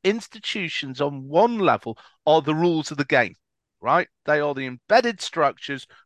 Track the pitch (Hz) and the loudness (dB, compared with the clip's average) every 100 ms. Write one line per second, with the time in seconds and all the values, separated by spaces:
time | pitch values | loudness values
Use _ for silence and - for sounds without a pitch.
0 | 185 226 - 226 - 220 170 - 139 127 | -2 -2 -8 -14 -10 -6 -6 -6 -8 -4
1 | 147 143 135 156 233 226 180 110 120 113 | -4 -4 0 2 2 2 0 0 -2 -12
2 | - _ - 160 143 156 175 160 147 147 | -16 _ 2 4 4 2 2 0 -4 -6
3 | 139 139 104 82 _ _ _ _ 113 160 | 0 2 2 -4 _ _ _ _ 0 0
4 | - _ - 151 147 135 135 127 _ 220 | -2 _ -2 0 0 -4 -8 -10 _ 2
5 | 240 202 - 165 143 - - 135 - - | 2 -6 -8 -2 -2 -2 -10 -10 -10 -20